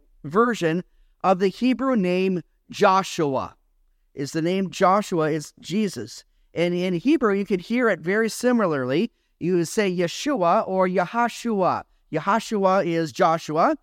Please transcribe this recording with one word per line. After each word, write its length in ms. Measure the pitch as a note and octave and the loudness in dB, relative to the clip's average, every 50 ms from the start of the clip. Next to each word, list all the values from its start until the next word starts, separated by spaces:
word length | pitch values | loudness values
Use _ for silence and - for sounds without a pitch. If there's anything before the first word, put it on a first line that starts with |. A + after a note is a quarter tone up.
| _ _ _ _ - | _ _ _ _ -10
version 600 | C#3 D#3+ G#3+ A#3+ B3 A3 - E3+ D#3+ D#3+ F#3 - _ _ _ _ _ _ _ - | -2 2 2 2 2 2 0 0 0 0 -2 -4 _ _ _ _ _ _ _ 2
of 140 | F#3 F#3+ | 2 2
the 120 | F3 G3+ F#3+ | 4 2 0
Hebrew 460 | - - A#3 C4 B3 G#3 C4+ C4+ B3+ | 0 0 0 0 0 0 0 0 2
name 460 | G#3+ F3+ F3+ F3+ F#3 F#3+ F#3+ F#3 E3 - _ _ _ _ - | 2 2 2 0 0 0 0 0 -2 -6 _ _ _ _ -12
Joshua. 840 | - - G3+ G3 F#3+ F#3+ F#3+ - - - D#3 C#3+ C3 A#2 F#2 - - _ _ _ _ _ _ _ _ _ _ _ - | -2 2 4 4 4 4 0 -2 -2 -2 -2 -2 -2 -4 -6 -8 -12 _ _ _ _ _ _ _ _ _ _ _ -10
Is 160 | - C#3+ C3+ | -10 -8 -6
the 100 | - D#3+ | -4 -2
name 280 | D#3 F3 F#3+ G3 G3 E3+ | -2 0 0 -2 -2 -4
Joshua 600 | - - F#3+ F3+ F#3+ G#3+ G3 - F#3+ D#3+ D#3 D#3 | 0 2 4 4 4 4 0 0 0 0 0 0
is 220 | D#3 D#3 C#3+ - - - | 0 -2 -6 -10 -16 -18
Jesus. 640 | - - A#3 G#3+ G#3+ F#3 - - G#2 - - - - _ _ _ _ _ - | -10 -4 -2 -2 -2 -2 -4 -8 -12 -12 -14 -18 -20 _ _ _ _ _ -4
And 200 | - E3+ F3 F3 | -2 0 0 0
in 200 | F3 F3+ F#3 F3 | 0 -2 -2 -2
Hebrew, 400 | E3 - C4+ E4 C#4 B3 G#3 G3 | 0 2 2 2 2 2 2 2
you 120 | G3 G3+ | 0 0
could 140 | - G3+ F3+ | -2 -2 -4
hear 300 | E3+ - A3+ B3+ B3 A3 | -2 -2 -2 0 2 0
it 100 | F#3 D#3 | 0 -2
very 300 | D3+ F3+ G3+ A3 A3+ G#3+ | -2 -2 0 0 0 -2
similarly. 840 | - - A#3+ B3 B3 A3+ G#3 F3 D3+ C3+ B2+ B2+ C3+ E3+ A#3 - _ _ _ _ _ - | -2 -2 0 2 2 2 2 0 0 -2 -2 0 0 0 0 -2 _ _ _ _ _ -6
You 160 | D3 F3 F#3 | -2 0 0
would 100 | E3+ E3 | 0 0
say 260 | - - A3 G#3 F#3+ F3+ | -2 -2 -2 -2 0 0
Yeshua 720 | F3+ F3 E3 - - - D4 C#4+ G#3 E3+ E3+ F#3 A3 F#3+ | -2 -2 -4 -4 -4 -4 -2 0 0 2 2 2 2 0
or 220 | - F#3 F#3 F#3 | 0 0 0 0
Yahashua. 960 | F#3 F3+ F#3+ F3+ - - A#3 A#3+ A3 - - - A#3+ G#3+ G3 F3+ D3+ B2 G2 - _ _ _ _ - D3+ | 2 2 0 -2 0 0 -2 -2 -2 -4 -6 -6 -4 -2 0 0 0 0 -2 -6 _ _ _ _ -8 -6
Yahashua 720 | D#3 D3 F#3+ G#3+ A3+ - - A3+ G3+ F#3+ F#3 F#3 G3 D#3 | -4 -2 0 0 0 0 -2 -2 0 2 2 2 2 2
is 260 | F3 E3 E3 E3 D3 | 0 0 -2 -2 -2
Joshua. 640 | A2+ - F#3 E3 E3 E3+ - - D3+ D#3+ G3 C#4 D#4 - | 0 2 2 2 2 0 -2 -2 0 2 2 2 0 -2